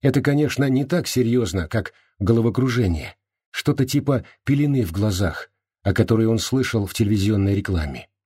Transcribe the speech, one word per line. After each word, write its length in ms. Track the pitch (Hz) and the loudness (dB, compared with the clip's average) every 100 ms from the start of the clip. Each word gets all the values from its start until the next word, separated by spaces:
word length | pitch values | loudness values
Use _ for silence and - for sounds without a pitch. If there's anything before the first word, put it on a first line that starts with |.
Это, 200 | 135 139 | 2 2
конечно, 460 | 135 143 151 - 139 | 0 0 0 0 0
не 180 | 131 139 | 0 0
так 200 | 175 - | -2 -2
серьезно, 600 | 127 117 123 107 92 78 | 0 2 0 0 -4 -2
как 260 | 113 98 _ _ _ | -4 -6 _ _ _
головокружение, 960 | 98 117 113 117 127 120 104 80 67 - _ _ _ | 2 2 2 0 0 0 0 -2 -6 -18 _ _ _
что-то 340 | - - 143 131 | -6 -2 0 0
типа 400 | 143 127 127 - _ | 0 0 -2 -4 _
пелены 400 | - 139 147 135 | -2 0 2 0
в 80 | 98 | 0
глазах, 600 | 85 107 90 95 - - _ _ _ | 0 0 0 -2 -4 -14 _ _ _
о 100 | 98 | -2
которой 320 | 95 110 113 113 | 0 2 2 2
он 140 | 113 | 0
слышал 480 | - 131 127 113 98 | 0 -2 0 -2 -4
в 80 | - | -2
телевизионной 580 | 107 104 98 104 98 | 0 2 2 2 2
рекламе. 560 | 101 95 90 73 67 - _ | 0 -2 -4 -4 -8 -16 _